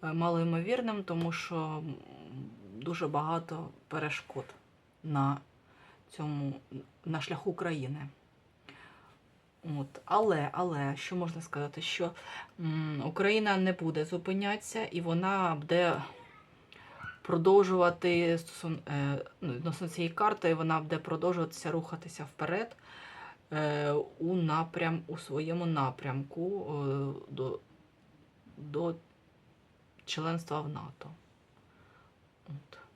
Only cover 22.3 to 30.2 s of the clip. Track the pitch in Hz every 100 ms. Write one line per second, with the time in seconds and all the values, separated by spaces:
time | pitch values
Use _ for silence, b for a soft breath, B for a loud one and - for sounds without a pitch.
22.3 | - 156 180 233 - B B B B B
23.3 | B - 151 151 147 147 147 139 - 165
24.3 | 185 165 151 165 175 170 165 - 165 -
25.3 | 139 156 170 170 156 135 127 139 135 139
26.3 | - 175 196 - 147 139 139 139 139 -
27.3 | 131 131 - - - - _ _ - -
28.3 | _ - - 147 147 170 165 - _ _
29.3 | _ - _ _ _ _ _ - -